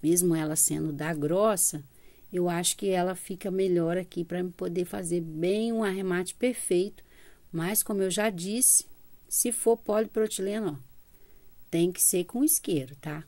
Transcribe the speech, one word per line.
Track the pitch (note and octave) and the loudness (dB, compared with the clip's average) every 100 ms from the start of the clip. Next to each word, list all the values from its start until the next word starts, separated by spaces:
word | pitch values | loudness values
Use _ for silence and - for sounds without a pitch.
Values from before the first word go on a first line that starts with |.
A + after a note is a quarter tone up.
Mesmo | D3+ F3 F3 | 2 2 4
ela | D#3+ D#3 D#3 | 2 0 0
sendo | - D#3 D#3 | 0 0 -4
da | C#3+ D3+ | -4 -4
grossa, | D#3+ D3 F3+ G#3+ G3 - D3+ - - - - - | -2 0 2 2 2 0 -2 -12 -20 -20 -20 -8
eu | F3+ F3 | -2 0
acho | E3+ F3 - | 0 -2 -2
que | G3+ | 0
ela | F#3 F3+ F3+ | 2 0 -4
fica | - F#3 G3+ | -8 -8 -4
melhor | F#3 F#3+ F3 E3 F3 | 0 2 2 2 0
aqui | F3+ - | -4 -8
pra | E3 F3 | -4 -4
eu | F3+ | -4
poder | F3 F#3 E3+ F3+ | -4 -4 -4 -4
fazer | G3+ F3 F3 | -6 -4 -4
bem | E3 D#3 E3+ G#3 A3+ | -4 -2 0 2 0
um | A3+ | 0
arremate | G#3+ F#3+ F#3+ F3+ F3+ | 0 -2 0 0 -2
perfeito. | - B3 A#3+ - F3 G3 - - - - - - | 0 -2 0 0 2 2 -4 -20 -20 -20 -20 -8
Mas, | E3 E3+ G#3+ | -4 0 0
como | - G#3 | 0 0
eu | F#3+ | 0
já | F3+ G#3+ | 2 0
disse, | F#3 F3+ A3 C4 - - - - - - | 0 -4 2 4 4 2 -20 -20 -20 -6
se | - A#3+ | -2 0
for | A#3 - A3+ | 2 2 2
polipropileno, | - G#3 A3 - A3 - F#3+ G#3 G3+ C#3+ | 2 0 2 0 -2 0 -4 -2 -4 -6
ó, | - - - - - - - - - | -12 -20 -20 -20 -20 -20 -20 -20 -2
tem | E3 F3 | 2 2
que | F3 | 4
ser | - F3+ | 2 2
com | F3 A#3+ D4+ | 0 0 2
isqueiro, | - - E3 B2+ C#3+ | 2 0 -2 -2 -10
tá? | D#3 D3+ | -10 -10